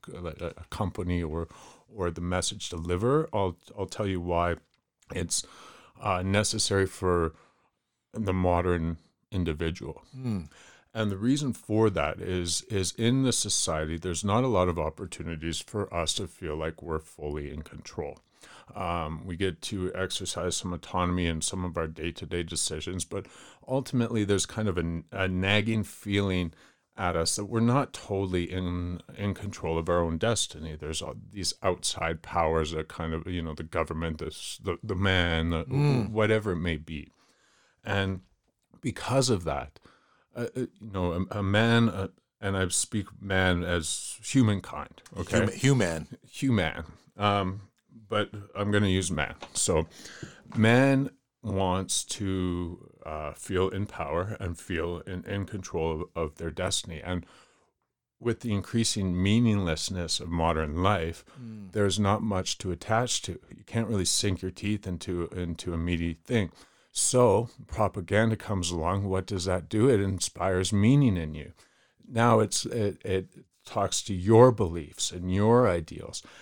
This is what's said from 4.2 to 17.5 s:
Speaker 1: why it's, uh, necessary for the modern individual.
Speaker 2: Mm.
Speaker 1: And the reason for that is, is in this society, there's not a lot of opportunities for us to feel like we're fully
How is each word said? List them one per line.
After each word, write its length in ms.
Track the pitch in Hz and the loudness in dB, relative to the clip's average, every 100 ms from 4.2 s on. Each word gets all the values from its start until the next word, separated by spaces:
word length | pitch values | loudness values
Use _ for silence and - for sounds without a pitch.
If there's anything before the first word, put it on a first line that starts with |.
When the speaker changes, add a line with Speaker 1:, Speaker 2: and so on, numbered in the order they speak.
Speaker 1:
why 340 | 87 85 87 82 _ _ _ _ _ | 0 2 2 0 _ _ _ _ _
it's, 320 | - 87 - - - - - - _ | -6 -4 -4 -6 -16 -20 -20 -20 _
uh, 200 | 107 92 | -2 0
necessary 640 | 95 98 107 113 - 98 95 | 2 2 2 0 2 4 2
for 480 | - 92 87 82 - _ _ _ _ _ _ _ | 2 2 4 2 -2 _ _ _ _ _ _ _
the 200 | - 101 | -4 0
modern 640 | 92 90 87 90 87 82 82 _ _ _ | 2 4 4 2 2 0 -4 _ _ _
individual. 720 | 95 82 76 82 80 - - - 131 | -2 -2 -2 -4 -4 -10 -12 -16 -10
Speaker 2:
Mm. 300 | 127 104 76 - - - _ 113 | -6 -4 -6 -16 -20 -20 _ -4
Speaker 1:
And 140 | 107 | -2
the 80 | 98 | 0
reason 360 | 113 143 147 | 0 0 0
for 360 | 110 - 107 110 | -6 -2 4 4
that 320 | 87 76 85 | 4 -2 -2
is, 400 | 92 92 87 87 - | -4 -2 -2 -4 -2
is 240 | 101 92 - | -2 -2 0
in 240 | 117 131 | 2 4
this 160 | 131 117 | 2 0
society, 580 | 104 - - 80 78 82 | 0 -2 0 -2 -2 -4
there's 260 | 90 82 | -4 -4
not 200 | 101 104 | 0 2
a 40 | 131 | 2
lot 220 | 101 90 | 4 2
of 80 | 85 | 2
opportunities 840 | 78 80 92 - 85 82 80 80 | -2 -4 -12 -10 -8 -6 -6 -6
for 320 | - 107 101 | -6 -8 -4
us 220 | 87 80 - | -2 -2 -2
to 120 | 95 | -6
feel 280 | - 85 76 | -8 -8 -4
like 280 | 80 80 | -6 -6
we're 160 | 82 80 | -6 -6
fully 520 | - - 76 76 71 | -6 -10 -8 -6 -8